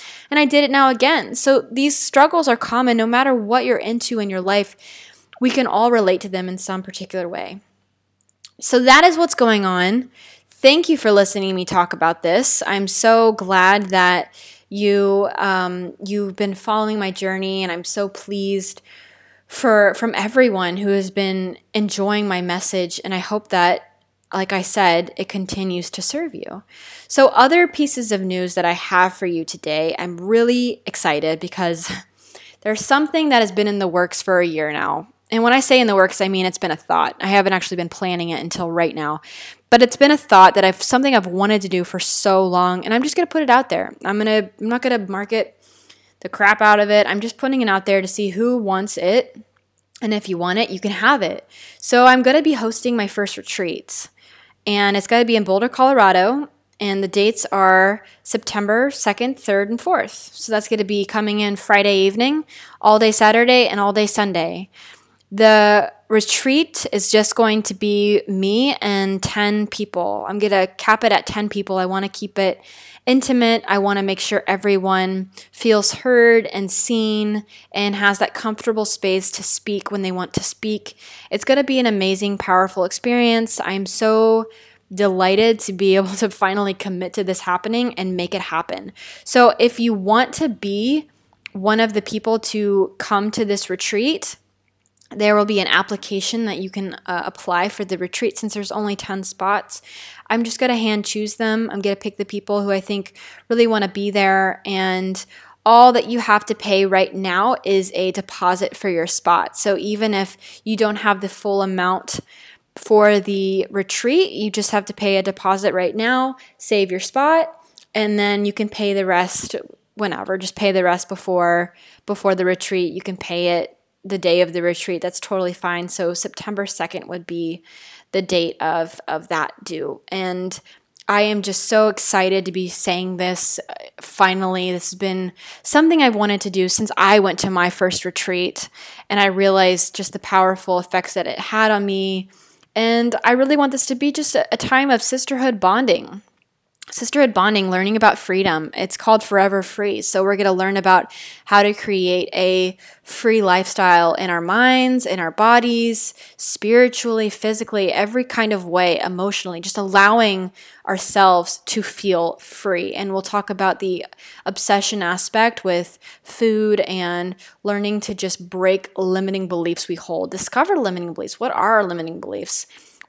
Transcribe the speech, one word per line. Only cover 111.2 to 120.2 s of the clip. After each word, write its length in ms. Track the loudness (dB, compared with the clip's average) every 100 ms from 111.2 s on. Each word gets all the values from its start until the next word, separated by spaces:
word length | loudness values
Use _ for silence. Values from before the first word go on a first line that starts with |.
the 80 | -4
full 320 | -8 -4 -2
amount 580 | -2 -2 -2 -2 -4 -10 -10 -18 -20 -20 _ -10
for 440 | 2 6 6 4
the 480 | 0 -2 -2 -2 -4
retreat, 640 | -4 -6 -4 0 2 0
you 180 | -2 -6
just 220 | -2 -2
have 140 | -2 -4
to 80 |
pay 240 | -4 -2 0
a 60 |
deposit 500 | -2 -4 -2 0 0
right 220 | 0 -2 -2
now, 400 | 0 0 -2 -6 -18 -12
save 320 | -2 0 0
your 100 | -4
spot, 600 | -4 0 2 2 0 -6 _ _ _
and 240 | -4 -2 0
then 260 | 0 0
you 80 | -2
can 180 | -4 -6
pay 240 | -4 -4
the 120 | -2 0
rest 500 | 0 0 -2 -6 -10 -14 -20 _
whenever. 420 | -8 -6 -6